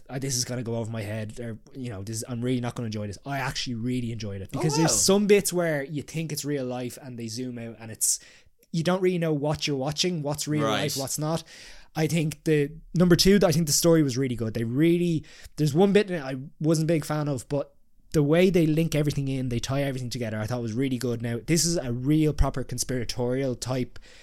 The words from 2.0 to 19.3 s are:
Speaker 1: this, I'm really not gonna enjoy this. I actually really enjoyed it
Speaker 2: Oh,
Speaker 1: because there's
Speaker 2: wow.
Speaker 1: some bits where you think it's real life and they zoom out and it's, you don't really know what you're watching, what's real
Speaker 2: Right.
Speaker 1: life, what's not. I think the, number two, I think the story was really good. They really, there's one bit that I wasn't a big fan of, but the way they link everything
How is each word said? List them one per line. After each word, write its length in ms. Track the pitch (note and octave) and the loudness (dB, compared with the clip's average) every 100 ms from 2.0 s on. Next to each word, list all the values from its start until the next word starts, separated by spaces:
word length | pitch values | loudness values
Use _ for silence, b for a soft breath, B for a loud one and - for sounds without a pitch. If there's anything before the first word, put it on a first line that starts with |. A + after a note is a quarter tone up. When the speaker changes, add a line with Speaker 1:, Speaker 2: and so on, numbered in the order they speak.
Speaker 1:
this, 200 | G2 A2 A#2+ | -8 -8 -6
I'm 140 | A#2+ | -4
really 200 | B2 B2+ | -2 -2
not 140 | A#2+ A#2+ | -4 -6
gonna 100 | A2+ | -6
enjoy 200 | G#2+ G#2 | -6 -8
this. 100 | F#2+ C#3 | -8 -8
I 140 | C#3 | -6
actually 360 | B2+ B2+ C3+ A#2 | -4 -6 -6 -6
really 360 | A#2+ B2 A#2 | -4 -2 -4
enjoyed 300 | A2+ G#2 G2 | -6 -8 -8
it 80 | F#2 | -8
Speaker 2:
Oh, 60 | C#3 | -4
Speaker 1:
because 180 | D#3 D3 | 0 2
there's 140 | D#3 | 2
Speaker 2:
wow. 60 | - | 2
Speaker 1:
some 300 | - G3+ G#3 | 4 4 6
bits 240 | G3+ - | 4 4
where 320 | F3 E3+ D3 | 0 0 0
you 180 | C#3 D3 | -4 -6
think 300 | - D#3 D#3+ | -6 -6 -6
it's 140 | D3 D3 | -6 -4
real 200 | C#3+ B2+ | -4 -4
life 320 | B2 B2+ - | -4 -6 -10
and 160 | C3+ A#2+ | -14 -10
they 80 | A2+ | -8
zoom 300 | A2+ B2+ A#2+ | -8 -8 -8
out 180 | A#2 A2 | -10 -12
and 120 | A2 | -14
it's, 280 | G#2+ - - B B B _ _ | -4 -2 -2 B B B _ _
you 120 | E3+ | -4
don't 180 | D#3+ F#3 | 0 2
really 160 | F#3 F3+ | 2 2
know 160 | E3 | 0
what 340 | D3+ D3 D3+ - | 0 0 -2 -2
you're 100 | C#3 | -2
watching, 440 | C3+ D3+ F3+ F3 | -2 -2 -2 -2
what's 260 | C#3+ D3+ D3 | -4 -4 -2
real 160 | D3+ C#3 | 0 2
Speaker 2:
Right. 160 | G#2 | 0
Speaker 1:
life, 140 | A#2+ C3 | 0 -2
what's 220 | C3 - | -4 -4
not. 240 | D3+ E3 - B B B B - | -2 -4 -6 B B B B -2
I 100 | D#3 | 0
think 360 | E3+ D#3 - | 0 -2 -2
the, 280 | - D3+ C#3+ D#3+ - | 0 2 2 -4 -4
number 220 | D#3+ F3+ E3 | 2 6 6
two, 240 | F#3+ G3+ | 8 8
I 80 | F3+ | 6
think 140 | D3+ D#3+ | 4 2
the 80 | |
story 300 | - E3+ E3 | 4 6 6
was 140 | C#3+ A#2+ | 6 2
really 180 | C3+ A2+ | -2 -2
good. 180 | A2 | -2
They 100 | A2+ A#2 | -2 0
really, 580 | B2+ E3 F3 F3 D#3 - B B - | 2 4 4 2 0 -4 B B -2
there's 180 | D3+ | 2
one 200 | C#3+ G3+ | 4 6
bit 140 | G3+ G3+ | 6 2
that 120 | F3 | -2
I 140 | C3 C3+ C#3+ - | -6 -8 -10 -2
wasn't 240 | D#3 D#3+ D#3 | 2 2 2
a 80 | |
big 100 | E3+ - | 0 0
fan 220 | D3+ D3 | -2 -2
of, 200 | C3 - | -4 -4
but 240 | C#3+ C#3+ _ _ _ - | -4 -4 _ _ _ -4
the 100 | D#3+ | 2
way 260 | C#3+ E3 F#3+ | 4 6 6
they 160 | F3+ D#3 | 6 4
link 260 | D#3 E3 | 2 2
everything 340 | D3 D3 C#3+ C3+ | 0 0 0 -2